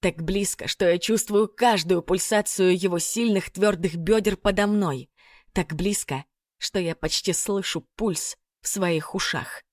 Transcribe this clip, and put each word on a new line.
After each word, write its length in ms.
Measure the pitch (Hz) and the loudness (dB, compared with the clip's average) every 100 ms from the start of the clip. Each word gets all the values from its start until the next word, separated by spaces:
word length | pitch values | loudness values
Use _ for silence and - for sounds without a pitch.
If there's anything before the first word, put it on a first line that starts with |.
Так 220 | 185 165 | -2 -2
близко, 460 | 160 196 202 - - | -2 -2 -2 -4 -8
что 200 | - 180 | 0 2
я 100 | 175 | 2
чувствую 500 | 175 220 - 202 214 | 2 0 2 2 0
каждую 540 | - 240 208 160 180 | 2 2 4 2 0
пульсацию 760 | - 185 - 214 202 - 185 180 | 2 -2 2 0 0 2 4 4
его 200 | 185 175 | 2 -2
сильных 520 | - 220 233 196 - | -2 0 2 0 -2
твёрдых 460 | - 208 202 175 165 | 0 0 2 -2 -2
бёдер 400 | 165 220 214 196 | 2 2 2 0
подо 300 | 208 196 208 | 0 2 2
мной. 440 | 208 185 135 135 _ _ - _ | 2 0 -2 -8 _ _ -20 _
Так 220 | - 175 | -4 -2
близко, 520 | 151 185 202 - 135 - _ _ _ | -2 -2 -2 -4 -8 -8 _ _ _
что 200 | - 190 | -6 -2
я 160 | 170 | -2
почти 380 | 160 160 - - | -2 -2 -2 0
слышу 560 | 160 - 196 185 165 - - | -2 0 -2 -2 -6 -8 -4
пульс 400 | 226 - - - _ _ | -2 -2 -6 -10 _ _
в 80 | - | -8
своих 460 | 196 180 165 151 | -2 0 0 -2
ушах. 480 | - - 156 - - _ | -4 -4 -4 -6 -14 _